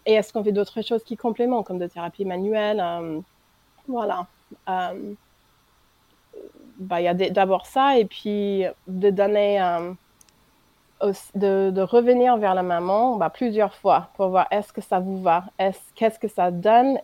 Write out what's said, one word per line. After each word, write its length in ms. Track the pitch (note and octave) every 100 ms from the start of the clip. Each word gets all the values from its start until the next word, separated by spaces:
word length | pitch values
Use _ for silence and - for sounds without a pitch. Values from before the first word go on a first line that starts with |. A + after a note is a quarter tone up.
| -
et 80 |
est-ce 180 | A3 G3+
qu'on 100 | A3+
fait 100 | G#3
d'autres 300 | G3+ G3+ A#3
choses 220 | G#3+ A3+
qui 120 | - A3+
complémentent, 500 | A#3+ A3 A#3+ A#3+ F#3+
comme 120 | F3+
de 80 | F3
thérapie 380 | E3+ F3 -
manuelle, 560 | F#3+ F3+ G3 G#3+ G#3 G#3+
euh, 400 | F3 E3+ E3 D#3 F#3 _ _ _ _ _ -
voilà. 400 | A#3+ G#3 F3+ F#3+ _ _ - -
Euh, 440 | F#3 F3+ F#3 G3+ G#3 _ _ _ _ _ _ _ _ _ _ _ - - - - -
bah, 220 | F#3+ F3
il 40 |
y 40 | F3
a 60 |
des, 160 | F3+ F#3+
d'abord 360 | F#3 F#3+ F#3 -
ça, 320 | C4 C#4 C4
et 60 |
puis 600 | G3 - G#3 G#3 G3+ G3 F#3 - -
de 240 | F#3 G3+
donner, 500 | F#3+ G3+ G#3 G3+ G3+
euh, 320 | F3+ F3 F3 F#3 _ _ _ _ _ _ _ _ _ -
aussi, 300 | G3+ G3 -
de, 360 | G3 G3+ G3 G3
de 120 | F#3+
revenir 540 | F#3+ A#3+ A#3+ B3 B3+ A#3
vers 160 | G3+
la 80 | F#3
maman, 540 | F3+ E3+ F3+ G3+ B3 A3+
bah, 140 | D#3+
plusieurs 440 | - B3 G#3 G3+
fois 340 | - G3 D#3+ - -
pour 120 | F#3+
voir 180 | F#3 -
est-ce 220 | G#3 G3+
que 80 | -
ça 180 | - F#3
vous 220 | F#3 F#3+
va, 240 | F#3 E3+ F#3 -
est-ce, 220 | G3 F#3+ -
qu'est-ce 240 | - A3 A3
que 100 | G#3+
ça 220 | - F3+
donne, 480 | F3 G3+ A#3 C4+ C4